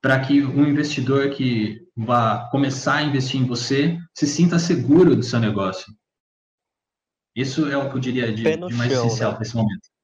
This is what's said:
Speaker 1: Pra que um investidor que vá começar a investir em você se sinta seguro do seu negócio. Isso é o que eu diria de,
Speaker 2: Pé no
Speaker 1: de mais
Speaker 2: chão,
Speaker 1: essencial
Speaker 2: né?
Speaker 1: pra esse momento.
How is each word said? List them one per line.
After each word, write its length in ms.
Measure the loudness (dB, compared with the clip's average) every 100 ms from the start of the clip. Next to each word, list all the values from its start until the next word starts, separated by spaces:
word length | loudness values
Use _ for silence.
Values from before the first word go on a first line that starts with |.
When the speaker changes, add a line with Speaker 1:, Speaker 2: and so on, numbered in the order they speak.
Speaker 1:
Pra 180 | 2 0
que 220 | 4 2
um 220 | 2 2 2
investidor 640 | 2 0 -2 0 0 0
que 500 | -2 -2 0 -2 -6 -14 -8
vá 520 | 0 2 2 0 -2
começar 460 | -2 -2 -2 -2 0
a 80 |
investir 380 | 0 -2 -2 -2
em 40 | -2
você 520 | -2 -2 0 0 -2 -10
se 120 | -4 -4
sinta 320 | 2 2 2
seguro 580 | 0 -2 4 6 6 4
do 80 |
seu 160 | 0 0
negócio. 540 | 0 0 -4 -6 -14 -20 _ _ _ _ _ _ _ _ _ _ _ _ _ -6
Isso 340 | -4 -2 -2
é 80 | -2
o 120 | -2
que 80 | -4
eu 20 |
diria 340 | -2 -2 -2
de, 100 | 0
Speaker 2:
Pé 120 | -2 -2
no 140 | -4
Speaker 1:
de 60 | -2
mais 160 | 0
Speaker 2:
chão, 140 | 0 0
Speaker 1:
essencial 260 | 0 -4
Speaker 2:
né? 60 | -4
Speaker 1:
pra 80 | -6
esse 100 | -2
momento. 340 | -2 -2 _ _